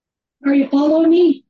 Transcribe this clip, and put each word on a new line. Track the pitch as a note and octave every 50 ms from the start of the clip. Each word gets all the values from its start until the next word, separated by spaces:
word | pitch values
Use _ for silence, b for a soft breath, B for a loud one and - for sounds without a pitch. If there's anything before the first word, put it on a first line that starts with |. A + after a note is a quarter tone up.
| _ _ _ _ _ _ _ _ C4
Are | C#4 C#4
you | C#4+ C4+ -
following | - C#4 D4 D#4 D#4+ D#4+ E4 D#4+
me? | E4 F4 F4+ E4 C#4 - _ _